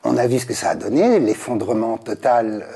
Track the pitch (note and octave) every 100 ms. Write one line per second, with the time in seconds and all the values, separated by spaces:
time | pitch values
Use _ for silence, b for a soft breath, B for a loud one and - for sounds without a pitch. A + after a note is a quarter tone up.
0 | B2+ B2 B2 B2+ - - - E2+ G2+ C3
1 | A3+ A3+ A2 A2 - A2+ F#2 A2 A2+ A2+
2 | - G2+ C3+ A#2+ A2+ G#2+ F2+